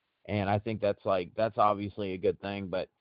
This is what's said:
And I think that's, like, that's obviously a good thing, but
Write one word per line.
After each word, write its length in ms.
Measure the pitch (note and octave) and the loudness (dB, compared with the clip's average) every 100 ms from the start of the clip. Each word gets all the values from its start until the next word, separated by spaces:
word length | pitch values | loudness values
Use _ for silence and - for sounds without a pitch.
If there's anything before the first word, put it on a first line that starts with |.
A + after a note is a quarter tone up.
| _ _ - | _ _ -4
And 220 | G#2 G2 | 0 2
I 80 | G#2 | 0
think 220 | A#2 G#2+ | 0 0
that's, 240 | G2+ G2+ G#2+ | 0 0 0
like, 240 | F#2+ F2 - | 0 0 -2
that's 240 | A2 A#2 | -2 2
obviously 540 | G#2 G2+ G2+ G2+ G2+ | 2 2 -4 -6 -6
a 40 | F#2 | 0
good 240 | G2 E2+ | 0 0
thing, 260 | G2 G2+ F#2+ | -6 -6 -4
but 220 | F2+ - _ | -4 -4 _